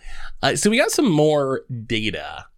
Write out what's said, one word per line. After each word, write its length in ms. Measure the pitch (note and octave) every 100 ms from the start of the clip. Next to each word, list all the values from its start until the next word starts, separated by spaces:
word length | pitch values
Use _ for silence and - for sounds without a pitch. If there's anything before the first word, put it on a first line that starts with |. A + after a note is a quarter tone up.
| - - - -
Uh, 140 | C3+ -
so 140 | G#3
we 80 | A3+
got 140 | F4
some 180 | - C4
more 520 | D3+ D3+ D3 C3+ C3 - A#2+ G#2+
data 600 | A2+ G#2+ D#2+ D2 D2+ -